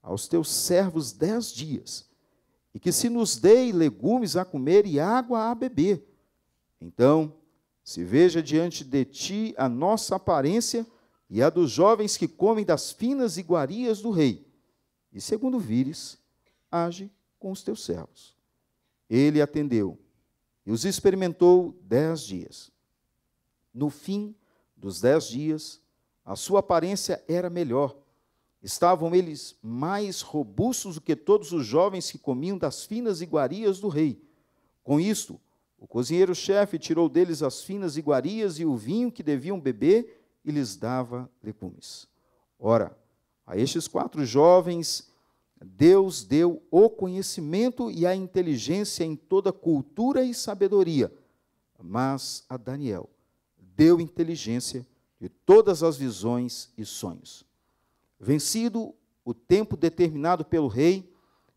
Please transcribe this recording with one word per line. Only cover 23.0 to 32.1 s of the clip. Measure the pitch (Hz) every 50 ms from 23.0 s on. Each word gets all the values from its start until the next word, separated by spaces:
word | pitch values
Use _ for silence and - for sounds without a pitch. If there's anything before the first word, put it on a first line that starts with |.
| _ _ _ _ _ _ _ _ _ _ _ _ _ _ -
No | 120 143 147
fim | 139 - - 185 196 202 208 208 214 - _ _ _ _ _ _ _
dos | _ 95 98 92 85
dez | 101 123 143 113 - -
dias, | 113 127 151 156 156 156 156 - - - _ _ _ _ _ _ _ _ _
a | - 98
sua | - - - 190 202
aparência | 196 - 180 165 160 185 202 190 - - 175 - -
era | - 165 180 180 175
melhor. | 170 175 170 127 117 135 143 - - - _ _ _ _ _ _ _ _ _ _ _ _
Estavam | - 95 - - 170 175 185 160 165 165 170
eles | 180 185 165 151 143 - - - _ -
mais | 110 117 120 143 170 196 202 214 196 175 -
robustos | - - - 151 139 104 98 113 190 247 254 - - 196 165
do | 156
que | - - 156
todos | 151 - - 208 208 170 156 175
os | 165 127
jovens | 104 120 156 185 202 190 180 170 -